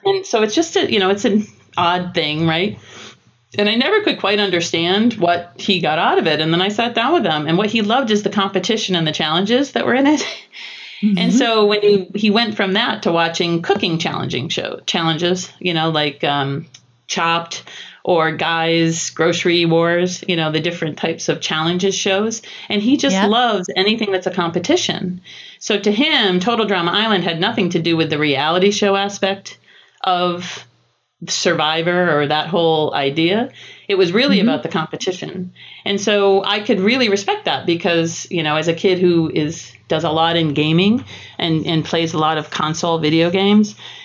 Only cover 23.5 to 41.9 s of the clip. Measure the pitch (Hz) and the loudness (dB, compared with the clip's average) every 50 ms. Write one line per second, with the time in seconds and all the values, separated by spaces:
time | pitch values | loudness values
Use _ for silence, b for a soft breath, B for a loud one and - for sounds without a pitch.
23.5 | 208 190 180 - - 185 190 208 220 220 220 202 190 185 185 190 180 185 170 165 | 0 -2 -4 -4 -2 0 2 2 0 0 0 -2 -2 -2 -2 -4 -2 -2 -2 -2
24.5 | 165 175 175 - 320 359 - - - - - 180 180 180 - B B B B B | -2 -2 0 0 0 0 0 -2 -4 -4 -4 -6 -6 -8 -12 B B B B B
25.5 | B B B - 214 202 208 214 208 208 294 311 302 262 214 185 180 180 180 240 | B B B -4 -2 0 0 0 0 2 2 2 2 2 2 2 2 0 0 0
26.5 | 233 220 214 180 202 180 170 175 175 208 220 226 208 180 170 180 165 160 185 226 | 0 0 0 0 0 0 0 0 0 0 0 2 2 0 0 -2 -2 -2 -2 -2
27.5 | 233 233 185 175 180 175 160 170 165 165 160 151 156 147 151 147 139 131 147 156 | 0 0 -2 0 0 -2 0 0 0 0 0 0 0 0 0 0 0 0 0 0
28.5 | 170 185 190 202 202 - 214 202 196 196 196 202 202 - 202 190 196 196 - - | 2 2 2 2 2 2 0 0 0 0 -2 -4 -4 -4 -4 -4 -4 -4 -10 -16
29.5 | - - b b b b b b b b b 190 180 175 180 180 175 175 180 - | -20 -20 b b b b b b b b b -2 0 0 0 -2 -2 -4 -8 -12
30.5 | - - - _ _ _ _ _ _ _ _ _ _ - 170 - - - - 180 | -12 -14 -16 _ _ _ _ _ _ _ _ _ _ -14 -10 -8 -6 -2 0 0
31.5 | 165 151 151 156 160 165 165 175 175 180 180 170 151 147 147 139 151 156 151 156 | 0 0 0 0 0 0 0 0 0 2 2 2 2 2 0 0 0 -2 -2 -2
32.5 | 170 175 165 165 160 156 156 - - 147 139 139 143 165 165 170 196 226 254 277 | 0 2 2 2 2 2 0 0 0 0 -2 0 0 0 2 2 2 0 -2 -4
33.5 | - B B B B B B B 196 185 190 170 180 233 269 285 196 196 190 - | -8 B B B B B B B 2 2 2 4 2 2 2 4 4 4 4 2
34.5 | 156 147 - 160 - 170 156 - - 156 - 190 180 - - 156 - - 185 180 | 2 0 -2 -4 -4 -4 -4 -6 -8 -6 -6 -6 -6 -6 -6 -10 -8 -8 -10 -10
35.5 | - B B B B B B 202 202 202 202 220 208 202 202 196 196 196 190 196 | -12 B B B B B B -4 -4 -2 0 0 2 2 4 4 4 2 2 0
36.5 | 208 214 208 - 226 185 185 214 262 269 247 208 196 202 - - 415 415 - 165 | -2 -2 0 0 0 2 2 2 2 2 2 2 0 0 0 -2 -4 -4 -2 -4
37.5 | 143 - - 175 170 170 - 180 170 165 165 165 170 - - - - 170 151 151 | -4 -2 -2 -2 -2 0 0 0 2 2 0 0 -4 -8 -10 -6 -4 -2 0 0
38.5 | 151 156 160 170 165 - - 190 185 180 185 180 175 165 160 156 - 156 151 147 | 0 0 0 0 0 2 2 2 2 4 4 4 4 4 2 0 0 -2 -2 -2
39.5 | 160 - - - - - _ - 165 156 160 156 156 160 165 165 170 170 160 151 | -4 -8 -14 -18 -20 -12 _ -4 -2 -2 0 0 0 2 2 2 2 0 0 0
40.5 | 139 151 151 156 160 170 190 208 226 254 - B B B B B B B 175 170 | 0 0 2 2 4 4 4 4 2 2 -2 B B B B B B B -2 -2
41.5 | 160 156 - - 165 160 156 - | 0 -2 0 0 -2 -2 -2 0